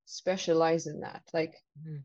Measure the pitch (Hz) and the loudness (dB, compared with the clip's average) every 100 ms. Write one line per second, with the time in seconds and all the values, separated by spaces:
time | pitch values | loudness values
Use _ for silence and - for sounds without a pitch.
0 | - - 180 185 180 165 165 165 160 151 | -18 -6 -2 0 2 4 6 2 -2 -8
1 | - - - 165 160 - _ 143 160 147 | -10 -12 -4 -2 -2 -6 _ -18 -12 -12